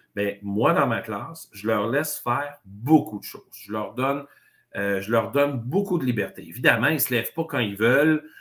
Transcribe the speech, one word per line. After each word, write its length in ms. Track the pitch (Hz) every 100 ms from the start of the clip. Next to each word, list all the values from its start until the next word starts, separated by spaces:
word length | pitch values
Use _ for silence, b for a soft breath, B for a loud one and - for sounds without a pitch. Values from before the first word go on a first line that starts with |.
| b
ben, 240 | - 101 101
moi, 320 | 101 101 139
dans 140 | 170 135
ma 160 | 107
classe, 480 | 104 107 139 160 -
je 140 | 101 107
leur 220 | 107 110
laisse 300 | 135 160 -
faire 400 | 123 127 147 -
beaucoup 540 | 98 101 120 156 - 104
de 60 |
choses. 180 | - - -
Je 180 | - -
leur 220 | 107 98
donne, 320 | 113 135 143 139 b b b b
euh, 280 | 107 101 98
je 80 | 98
leur 200 | 113 110
donne 280 | 139 143 131
beaucoup 400 | 117 175 196 175
de 80 | 127
liberté. 360 | 110 95 - 87
Évidemment, 380 | 123 151 110 135
ils 140 | 156
se 120 | -
lèvent 220 | 120 -
pas 100 | -
quand 140 | 160 135
ils 180 | 107 98
veulent, 480 | 113 135 156 156 B B